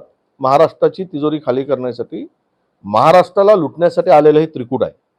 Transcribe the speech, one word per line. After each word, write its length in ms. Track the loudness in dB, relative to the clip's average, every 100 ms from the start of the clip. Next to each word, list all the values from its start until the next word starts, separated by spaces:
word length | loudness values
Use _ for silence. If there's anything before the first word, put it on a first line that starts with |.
| -4 _ _ -8
महाराष्ट्राची 640 | -2 2 0 0 -4 -4
तिजोरी 360 | -12 -6 -6 -6 -4
खाली 180 | -6
करण्यासाठी, 640 | -4 -6 -6 -10 -12 -12 -16 _ _ _ _ _ -4
महाराष्ट्राला 720 | 0 4 4 2 0 2 2
लुटण्यासाठी 540 | 0 -4 -4 -2 2
आलेलं 300 | 4 4 2
हे 60 | -2
त्रिकूट 380 | -8 -8 -6
आहे. 180 | -6 _ _